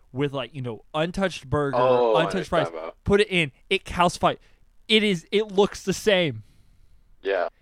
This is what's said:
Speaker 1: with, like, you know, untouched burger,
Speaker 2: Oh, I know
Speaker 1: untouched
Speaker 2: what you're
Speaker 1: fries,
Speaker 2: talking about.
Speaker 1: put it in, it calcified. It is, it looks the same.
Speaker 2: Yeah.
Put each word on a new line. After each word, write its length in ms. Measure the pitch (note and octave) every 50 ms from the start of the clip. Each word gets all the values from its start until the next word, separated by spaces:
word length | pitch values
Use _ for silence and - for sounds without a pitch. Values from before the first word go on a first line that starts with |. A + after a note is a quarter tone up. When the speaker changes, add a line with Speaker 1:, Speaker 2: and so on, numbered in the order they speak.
| _ _ -
Speaker 1:
with, 180 | B2+ C#3+ C#3+
like, 240 | C3+ C#3 B2 - -
you 60 | C#3
know, 240 | B2 A#2+ A2 - _ _ -
untouched 540 | D3+ D#3+ F3+ F3 G3 G3 F3+ - - - C3
burger, 280 | D3 D3 D3 C#3 B2+
Speaker 2:
Oh, 380 | A#2+ B2+ C3 B2+ B2 A#2+ A2+ A2
I 60 | - E3
know 40 | F#3+
Speaker 1:
untouched 40 | F#3+
Speaker 2:
what 0 |
you're 100 | F#3 D3+
Speaker 1:
fries, 200 | - F3+ E3 -
Speaker 2:
talking 120 | - E2 D#2+
about. 240 | E3 - - _ -
Speaker 1:
put 160 | - G3+ G3+
it 60 | G#3 -
in, 220 | F#3+ F3 D#3+ C3+ _ _ _ -
it 140 | G3 G3 -
calcified. 540 | - - F3+ F3 F3 - - - D#3+ C3 - _ _ _ _ _ _ _ - -
It 160 | - A3 A3 G#3
is, 240 | G#3+ F#3 D#3+ - -
it 200 | - G3+ A3 G#3
looks 320 | F#3 F#3+ G#3 F#3 - - -
the 100 | G3 E3+
same. 500 | - - A3 G3 F3+ F3 C#3+ A#2 G#2+ - _ _ _ _ _ _ _ - _ - - _ _ - _
Speaker 2:
Yeah. 280 | - G2 F#2+ F2+ E2+ E2 _ _